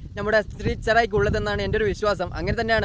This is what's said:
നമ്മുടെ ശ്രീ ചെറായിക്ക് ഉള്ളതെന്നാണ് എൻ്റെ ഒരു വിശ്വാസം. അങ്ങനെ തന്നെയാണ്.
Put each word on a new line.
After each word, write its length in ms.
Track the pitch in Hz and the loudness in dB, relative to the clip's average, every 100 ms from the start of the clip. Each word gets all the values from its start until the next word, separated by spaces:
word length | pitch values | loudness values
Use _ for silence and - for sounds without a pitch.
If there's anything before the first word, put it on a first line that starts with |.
| - 208 | -10 -6
നമ്മുടെ 240 | 208 214 | 2 2
ശ്രീ 320 | 202 - 208 | 0 -4 -4
ചെറായിക്ക് 400 | 240 226 226 226 | -2 2 2 4
ഉള്ളതെന്നാണ് 480 | 202 208 214 208 202 | 2 2 0 0 -2
എൻ്റെ 160 | 196 214 | 0 0
ഒരു 60 | |
വിശ്വാസം. 500 | 208 175 208 185 175 | 0 0 0 0 -4
അങ്ങനെ 260 | 156 180 214 | -4 -4 -2
തന്നെയാണ്. 60 | 226 220 | 0 2